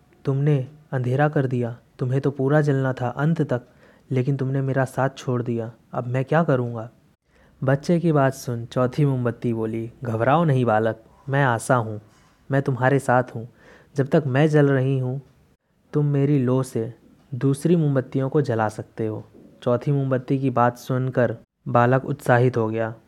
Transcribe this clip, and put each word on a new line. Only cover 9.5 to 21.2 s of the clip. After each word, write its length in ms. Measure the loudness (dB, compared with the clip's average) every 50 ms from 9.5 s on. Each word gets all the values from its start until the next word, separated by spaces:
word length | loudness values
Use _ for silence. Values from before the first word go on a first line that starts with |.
| -2
बोली, 380 | -2 -4 -4 -4 -6 -8 -10 -12 -12 -8
"घबराओ 400 | -6 -2 0 2 2 2 4 4
नहीं 220 | 2 2 2 2
बालक, 380 | 2 2 2 2 0 -2 -4 -10 _ _ _ -8 -2
मैं 140 | 0 2 2
आशा 320 | 2 0 0 0 0 0
हूँ, 260 | 0 0 -2 -8 -12 -14 _ _ _ _ _ _ _ _ -4
मैं 100 | -2 -2
तुम्हारे 380 | 0 0 0 2 2 2 2 2
साथ 240 | 2 2 2 2 2
हूँ। 260 | 0 -6 -12 -14 -14 -18 _ -20 -20 -20 -20 _ _ -4
जब 120 | -4 -2
तक 160 | 0 0 0 0
मैं 200 | 2 2 2 2
जल 220 | 4 4 4 4 4
रही 300 | 2 2 0 0 0 -2
हूँ, 220 | -2 -4 -6 -6 -10 _ _ _ _ _ _ _ _ _ _ _ _ _ -2
तुम 120 | 0 0
मेरी 340 | 2 2 2 2 2 2 2
लो 240 | 2 2 2 0 0
से 300 | -2 -4 -6 -6 -6 -10 _ _ _ _ _ _ -12 -6
दूसरी 400 | -2 0 0 0 0 2 2 2
मोमबत्तियों 540 | 4 2 2 2 0 -2 -2 -4 -4 -2 0
को 120 | 0 0
जला 280 | 0 0 0 0 0 0
सकते 380 | -2 -6 -12 -12 _ -6 -6
हो।" 200 | -6 -6 -8 -12 _ -20 -20 -20 -20 -16 -6 -2
चौथी 280 | 0 0 0 0 0
मोमबत्ती 480 | -2 0 0 0 -2 -2 -2 -2 -2 -2
की 100 | -2 0
बात 280 | 2 2 2 2 0
सुनकर 600 | -2 -6 -4 -4 -2 -2 -2 0 0